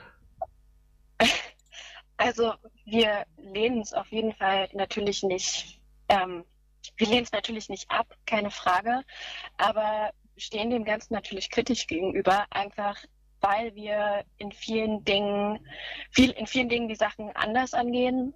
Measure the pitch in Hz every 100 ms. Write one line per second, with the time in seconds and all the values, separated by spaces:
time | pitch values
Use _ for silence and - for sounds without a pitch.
0 | - - - _ - _ _ _ _ _
1 | _ _ 233 - - - _ - - -
2 | _ - - - 226 202 - _ - 220
3 | 220 202 - - 196 196 226 247 208 -
4 | 196 220 220 - 190 196 190 196 190 214
5 | 202 196 196 185 - - - - _ _
6 | - 202 185 175 - _ _ _ - -
7 | 214 240 233 214 - 220 - 196 - 220
8 | 233 - - 220 202 - - 180 214 247
9 | - - - - - - 202 214 214 214
10 | 214 - _ - - 214 233 240 214 214
11 | - 208 - 196 - - 233 233 - 160
12 | 185 - - 202 208 196 202 - 202 202
13 | - _ _ _ 202 208 233 202 208 208
14 | 208 202 - _ 202 - - 220 220 214
15 | 214 202 202 202 202 220 - - - -
16 | - - 254 - 220 262 240 240 226 214
17 | 208 - 214 - 214 233 262 - 240 247
18 | 247 254 254